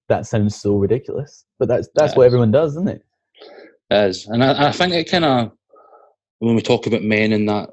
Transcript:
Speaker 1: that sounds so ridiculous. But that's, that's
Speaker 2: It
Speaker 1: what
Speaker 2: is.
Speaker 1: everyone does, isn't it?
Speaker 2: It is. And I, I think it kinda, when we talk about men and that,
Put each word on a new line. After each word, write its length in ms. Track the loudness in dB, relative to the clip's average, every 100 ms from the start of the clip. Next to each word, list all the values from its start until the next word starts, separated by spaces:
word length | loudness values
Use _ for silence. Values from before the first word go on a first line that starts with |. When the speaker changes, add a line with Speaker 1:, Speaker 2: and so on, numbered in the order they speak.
| -4
Speaker 1:
that 180 | -4 -2
sounds 260 | -2 -2 -2
so 160 | -2 0
ridiculous. 720 | 0 -2 -4 -10 -10 -16 _ _
But 120 | -2
that's, 180 | -2 -2 -2
that's 160 | 0
Speaker 2:
It 60 | 4
Speaker 1:
what 60 |
Speaker 2:
is. 40 | 4
Speaker 1:
everyone 240 | 6 2
does, 200 | 2 0
isn't 160 | -2 -6
it? 160 | -6 _ _ _ _ -20 -20 -20 _ _
Speaker 2:
It 200 | 0 0
is. 160 | -2 -6
And 160 | 0
I, 240 | 0 2 0
I 40 |
think 200 | 0 -2
it 140 | -2 -2
kinda, 440 | 0 0 0 -2 -8 _ -20 _ -20 _ _ _ _
when 140 | 0
we 80 | 0
talk 240 | 2 -2 0
about 160 | -2
men 300 | -2 0 0
and 160 | 0 0
that, 220 | -4 -6